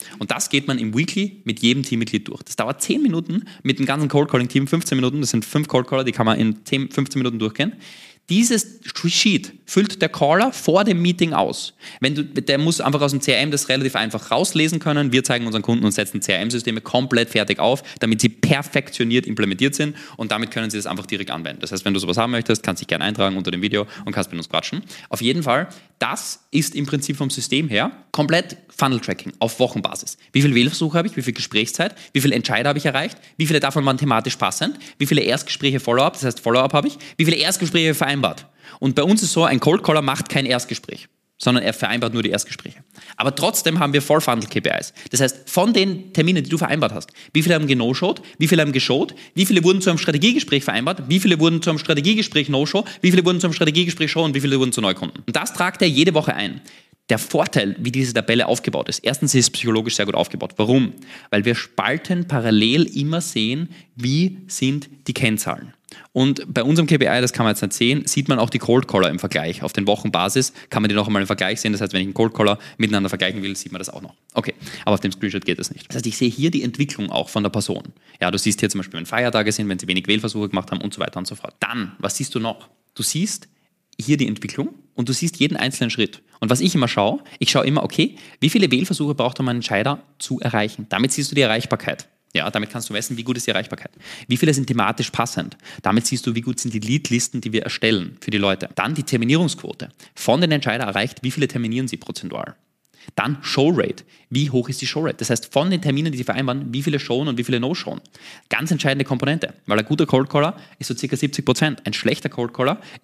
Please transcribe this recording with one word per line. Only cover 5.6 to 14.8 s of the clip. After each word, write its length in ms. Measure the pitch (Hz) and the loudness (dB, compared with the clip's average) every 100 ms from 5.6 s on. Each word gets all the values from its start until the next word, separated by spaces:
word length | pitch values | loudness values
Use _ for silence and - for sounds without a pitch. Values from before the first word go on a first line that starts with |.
| 147 | 2
Cold 180 | 127 123 | 0 2
Caller, 160 | 135 | -2
die 100 | 127 | -2
kann 140 | - 110 | 0 2
man 100 | 110 | 4
in 300 | 110 107 - | 2 0 -2
zehn, 240 | 135 135 | -2 -2
fünfzehn 300 | - 135 139 | -2 -2 0
Minuten 180 | 123 113 | -2 0
durchgehen. 360 | 110 - 220 - - - - _ - | -4 0 -2 -4 -18 -20 -20 _ 0
Dieses 520 | 185 240 226 - - - - 170 | 2 4 2 -2 -12 -14 -4 0
Sheet 460 | - 214 170 - - - | 2 2 2 -2 -18 0
füllt 360 | 185 208 - | 2 2 0
der 60 | 160 | -2
Caller 440 | - 147 175 254 | 2 4 4 4
vor 300 | - - 269 | 0 2 4
dem 180 | 262 175 | 4 4
Meeting 320 | 175 175 165 | 2 2 2
aus. 420 | 143 87 - - _ - - | 2 0 -2 -10 _ -18 -2
Wenn 160 | 139 147 | -2 0
du, 80 | |
der 340 | 143 139 139 139 | -2 -4 0 2
muss 220 | 156 165 | 2 2
einfach 200 | 135 143 | 2 2
aus 120 | 143 | 2
dem 80 | 139 | 2
C 100 | - | 2
R 100 | 120 | 2
M 120 | 151 | 2
das 160 | 143 - | 0 0
relativ 260 | 131 135 | 0 0
einfach 380 | 104 110 107 - | 0 -2 -4 -2
rauslesen 480 | 120 190 156 156 165 | 0 2 2 2 0